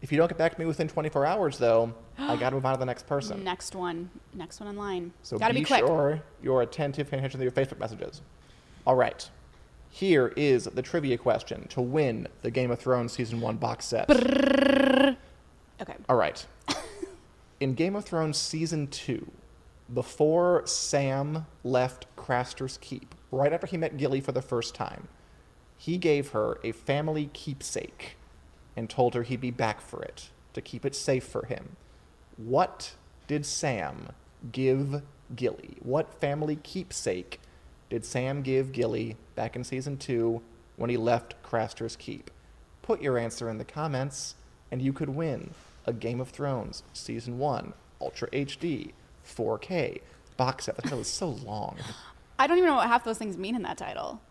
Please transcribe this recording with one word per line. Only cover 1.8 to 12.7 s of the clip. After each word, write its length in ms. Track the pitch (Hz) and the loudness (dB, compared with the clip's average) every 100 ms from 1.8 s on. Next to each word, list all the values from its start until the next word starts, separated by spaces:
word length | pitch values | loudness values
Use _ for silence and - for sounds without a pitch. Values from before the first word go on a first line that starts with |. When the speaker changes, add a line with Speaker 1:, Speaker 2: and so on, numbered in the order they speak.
| 117 117 - - | 4 -2 -16 -6
Speaker 1:
I 180 | 277 - | -2 2
Speaker 2:
<gasps> 20 | |
Speaker 1:
gotta 180 | 123 135 | 2 2
move 100 | 131 | 2
on 80 | |
to 60 | 131 | 0
the 60 | 127 | 0
next 220 | 123 - | -4 -2
person. 360 | 143 170 208 | -2 -2 -6
Speaker 2:
Next 320 | 190 185 - 190 | -4 -6 -6 -6
one. 340 | 180 170 180 - - | -4 -4 -8 -14 -16
Next 260 | 196 170 - | -12 -12 -12
one 100 | 208 | -10
in 60 | 202 | -8
line. 380 | 202 185 175 - | -4 -4 -6 -12
Speaker 1:
So 140 | - 208 | -8 0
Speaker 2:
Gotta 160 | 220 | 2
Speaker 1:
be 80 | 254 | 2
Speaker 2:
be 40 | - | 4
quick. 140 | 262 | 4
Speaker 1:
sure 420 | 135 156 143 156 151 - | 4 4 2 0 -6 -10
you're 180 | - 131 | 2 2
attentive, 480 | 117 - 147 139 143 | 2 0 -4 -2 -4
paying 120 | 139 | -2
attention 180 | 135 135 | -4 -2
to 40 | |
your 80 | 127 | -2
Facebook 260 | 123 135 - | 0 0 -2
messages. 420 | 110 110 - - - - - - - - - | -8 -8 -10 -12 -20 -20 -20 -20 -20 -6 4
All 100 | 127 | 6
right. 320 | 117 - - - - - - - - | 4 2 -14 -16 -20 -20 -20 -20 -20
Here 440 | - 190 160 123 - | -2 6 8 6 4
is 300 | 147 127 110 | 6 6 4
the 160 | - | -4
trivia 360 | 123 170 143 120 | -2 0 2 2
question 500 | - 110 - - - | 4 2 0 -8 -6
to 120 | - | -2
win 460 | 123 143 143 110 90 - | 0 2 2 0 -6 -6
the 100 | - | -4
Game 180 | 117 | 0
of 100 | 127 | 0